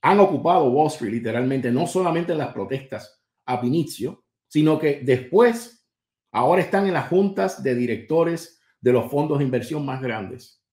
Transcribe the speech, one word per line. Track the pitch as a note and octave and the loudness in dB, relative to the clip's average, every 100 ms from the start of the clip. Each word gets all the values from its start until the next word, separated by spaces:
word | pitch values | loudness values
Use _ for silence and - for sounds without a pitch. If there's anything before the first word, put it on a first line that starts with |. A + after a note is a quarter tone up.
han | D#3+ G3+ | 4 6
ocupado | F#3+ D3 C#3+ F#3 C#3 | 6 4 2 4 4
Wall | C3 D3+ | 4 2
Street | - A2+ | 0 -4
literalmente, | A#2 A2+ A2+ C3 C3+ B2 | -4 -2 -2 0 0 0
no | B2 E3 | 0 0
solamente | F#3 F3+ E3 E3+ | 0 0 -2 -2
en | D#3+ | -4
las | C3 | -4
protestas | - - C3+ - G#2+ - _ _ _ - | -8 -8 -8 -8 -14 -14 _ _ _ -6
ab | B2 | -4
initio, | B2 D#3+ D#3 - B2 G3 _ _ _ | -2 -2 -4 -6 -10 -10 _ _ _
sino | D3+ D#3 D3+ | 0 2 2
que | D3+ C#3 | 0 -2
después, | B2+ B2 - F#3 A#3+ A3+ - _ _ _ _ _ _ | 0 0 2 4 4 2 -10 _ _ _ _ _ _
ahora | - B2 F#3 | 0 2 2
están | E3+ G3 G3 | 2 0 0
en | |
las | E3 - | -2 0
juntas | F3+ G3 G3 F#3+ - | 0 0 0 -4 -2
de | C3+ | -4
directores | B2 A#2+ A2+ - D#3 E3+ E3 - _ _ _ | -2 -2 -4 -2 0 0 -2 -10 _ _ _
de | B2 | 2
los | A#2+ A2+ | 2 2
fondos | C#3+ D3+ C#3+ | -2 0 0
de | |
inversión | C3+ B2 - D3+ C#3 | 0 -2 -4 -6 -6
más | C3 | -6
grandes. | B2+ A2 F#2+ - - _ _ | -6 -6 -8 -14 -20 _ _